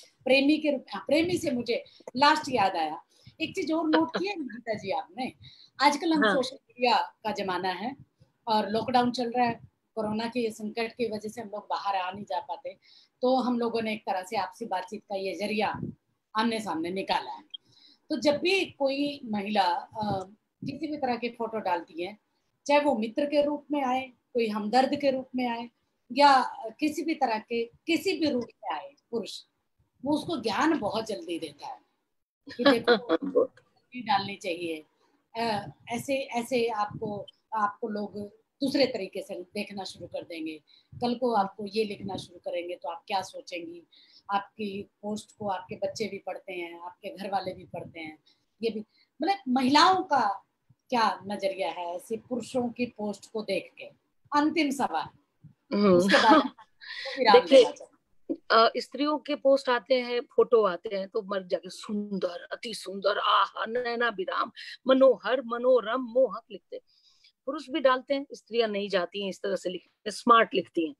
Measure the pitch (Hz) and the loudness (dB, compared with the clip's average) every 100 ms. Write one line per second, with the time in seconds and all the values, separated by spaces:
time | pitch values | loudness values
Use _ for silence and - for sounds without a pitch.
0 | - _ - 269 277 302 302 269 - 196 | -20 _ 4 6 6 4 2 -2 -4 -10
1 | - 294 349 349 311 247 220 226 - _ | 0 2 2 0 0 -2 -2 -4 -6 _
2 | - 247 294 302 294 240 190 175 156 160 | -10 4 4 4 2 2 2 2 -2 -4
3 | - _ - - - 392 302 320 320 311 | -12 _ -20 -8 -6 -4 -2 0 2 2
4 | 320 - 381 381 254 226 233 202 190 165 | 2 -2 -4 -6 -10 -10 -8 -6 -4 -6
5 | - 233 262 - - - - - 277 294 | -6 -10 -10 -10 -20 -20 -20 2 2 4
6 | 349 311 220 196 254 - _ - 247 208 | 2 4 4 2 0 -8 _ -2 2 2
7 | - - 214 196 190 180 185 180 233 285 | 0 -6 -6 -4 -4 -2 -2 -4 -8 -10
8 | - _ _ _ - 214 202 220 220 247 | -18 _ _ _ 0 0 2 -2 2 2
9 | 247 240 233 247 240 226 - _ _ 220 | 2 0 -2 0 0 -2 -12 _ _ -6
10 | 214 214 226 240 226 220 214 233 226 - | -4 -4 -4 -2 -4 -4 -8 -6 -6 -4
11 | 226 214 208 240 208 208 - 165 202 190 | -4 -4 -8 -12 -12 -12 -6 -6 -2 -2
12 | 185 202 196 180 - 170 180 190 _ - | -4 -8 -6 -6 -6 -10 -12 -16 _ -20
13 | _ _ 254 262 240 240 233 226 220 214 | _ _ 0 2 0 0 -2 -2 -4 -4
14 | 220 185 185 214 185 - 233 180 - 214 | -4 -6 -4 -4 -4 -8 -6 -6 -6 -12
15 | - 196 190 170 202 214 185 - - - | -8 -6 -6 -6 -4 -2 -2 -2 -8 -10
16 | _ _ _ 214 233 220 190 160 170 190 | _ _ _ -2 0 -2 -4 -4 -4 -4
17 | 196 170 - - - - _ _ - _ | -2 -2 -2 -12 -16 -20 _ _ -20 _
18 | _ 294 285 294 349 381 330 - 277 277 | _ 0 2 2 2 0 -2 -2 -2 0
19 | 285 285 233 208 202 208 180 - - 226 | -2 -4 -6 -6 0 2 2 0 -4 -8
20 | 208 196 185 214 _ _ - - 302 294 | -4 -4 -6 -16 _ _ -10 -8 -6 -4
21 | 247 233 240 233 220 220 185 175 160 165 | -2 -2 -4 -6 -6 -4 -2 -2 -4 -8
22 | 185 214 _ _ _ _ - 294 285 226 | -10 -10 _ _ _ _ 2 4 4 0
23 | 220 294 285 294 294 294 - 285 254 262 | -2 -2 0 2 2 -2 -4 -2 0 -2
24 | 262 _ _ 240 233 208 208 247 269 285 | -4 _ _ -2 -2 -2 2 2 2 2
25 | 285 262 262 254 247 233 240 _ _ _ | 0 0 -4 -4 -4 -4 -10 _ _ _
26 | _ 247 285 262 - - 180 - 202 - | _ 4 6 6 4 -6 -12 -4 -4 -2
27 | 302 311 254 220 - 233 233 _ - 320 | -4 -2 -2 -2 -4 -4 -6 _ -2 0
28 | 392 302 311 240 226 _ 190 156 139 - | 0 0 0 -2 -4 _ -8 -8 -10 -20
29 | _ 113 95 - - _ _ _ _ _ | _ -8 -8 -12 -18 _ _ _ _ _
30 | 269 302 - 311 220 202 302 302 202 214 | -2 -2 -2 -4 -2 0 2 2 -2 -4
31 | 220 185 170 165 151 - 135 - _ _ | -6 -8 -6 -8 -8 -12 -16 -16 _ _
32 | _ _ _ _ - - 277 233 - 226 | _ _ _ _ -16 2 4 4 4 2
33 | - 165 - - - - _ _ _ 247 | 2 -2 2 0 0 -4 _ _ _ -10
34 | 214 196 196 196 190 170 165 156 156 _ | -2 0 -2 -6 -8 -6 -6 -8 -10 _
35 | _ _ _ 226 233 208 - - - 233 | _ _ _ -4 -2 -2 -6 -14 -8 -8
36 | 254 269 269 240 233 247 233 214 208 - | -2 -2 -2 -6 -2 0 0 0 -4 -4
37 | 214 202 - _ _ 220 208 - 226 208 | -8 -8 -12 _ _ -2 -2 -2 -6 -6
38 | 208 208 208 - _ _ - 277 254 220 | -6 -8 -12 -16 _ _ -2 2 2 0
39 | 185 190 180 180 180 208 202 202 185 - | -6 -8 -10 -12 -10 -10 -8 -10 -12 -14
40 | 175 180 151 165 160 156 _ _ _ - | -12 -12 -10 -10 -10 -10 _ _ _ -4
41 | 247 240 247 220 196 - 202 214 214 208 | -2 0 0 2 0 -4 -6 -4 -4 -6
42 | 196 185 - 175 190 175 175 175 175 170 | -8 -10 -12 -12 -8 -6 -8 -10 -10 -12
43 | - 190 185 180 - 175 170 170 - _ | -6 -6 -6 -12 -12 -12 -12 -16 -20 _
44 | _ _ - 202 - - 208 196 - _ | _ _ -4 -4 -4 -8 -8 -8 -14 _
45 | 208 214 - _ 202 190 - 208 - - | -10 -10 -12 _ -6 -6 -8 -8 -8 -6
46 | 202 196 - 175 - 180 170 170 175 - | -8 -8 -10 -12 -10 -10 -10 -12 -16 -16
47 | 190 165 196 196 185 180 170 170 - 165 | -16 -12 -6 -6 -6 -12 -14 -14 -14 -14
48 | 156 156 _ _ _ _ 226 214 - _ | -14 -16 _ _ _ _ -6 -6 -12 _
49 | _ _ 330 403 254 247 254 294 359 381 | _ _ -2 -2 0 0 4 6 8 6
50 | - 277 208 - - _ _ _ _ 247 | 2 2 2 -2 -12 _ _ _ _ 2
51 | 214 - 196 202 190 185 170 180 175 180 | 2 0 -8 -4 -4 -2 -4 -4 -8 -8
52 | - 220 - 240 214 254 240 233 240 - | -8 -10 -6 -8 -4 -4 -4 -4 -6 -4
53 | 208 202 - 220 208 180 - - - - | -8 -8 -10 -10 -4 -4 -4 -16 -20 -20
54 | _ _ _ 294 294 330 285 - 208 160 | _ _ _ 2 2 2 0 0 -2 -2
55 | - - _ _ - _ _ 202 208 180 | -6 -12 _ _ -20 _ _ 2 6 6
56 | 196 262 226 311 - - - _ - - | 6 6 8 8 6 -6 -20 _ -16 -12
57 | 539 494 220 494 349 539 453 - - _ | -8 2 8 8 10 10 8 2 -16 _
58 | _ _ - - - 226 226 247 - 247 | _ _ -8 -8 4 6 6 2 -6 -2
59 | 294 302 226 285 269 269 262 240 - 254 | 0 -2 -2 0 4 4 4 -2 2 0
60 | 240 240 - - 220 233 202 170 220 196 | 0 -4 0 2 6 6 4 0 -4 -6
61 | 190 226 190 196 180 254 185 - - 208 | -4 -6 -4 -6 -2 -4 -4 -14 -8 -6
62 | 208 190 180 175 - - 233 202 185 196 | -4 -4 -4 -6 -12 -12 -10 -10 -10 -4
63 | 196 208 208 208 196 - 214 240 240 233 | -2 0 2 2 2 -2 -6 -4 -4 -2
64 | 240 196 180 180 - - - - 247 262 | -2 -2 -6 -4 -6 -8 -18 -8 2 6
65 | 262 226 202 262 233 233 247 247 208 254 | 6 6 0 -2 -2 -2 4 4 2 -4
66 | 240 247 240 214 - 202 _ - - _ | 0 2 2 0 -12 -18 _ -16 -16 _
67 | _ _ _ _ - 302 254 302 262 262 | _ _ _ _ -10 -10 -6 2 4 4
68 | 254 277 285 - _ 226 220 202 202 185 | 0 -4 -4 -14 _ 0 0 -2 -2 -2
69 | 170 202 196 - 202 185 - 180 - _ | -2 -4 -6 -6 -4 -4 -4 -8 -12 _
70 | 214 - 240 226 214 - - 339 320 - | -10 -2 6 6 6 0 -2 -2 -2 -6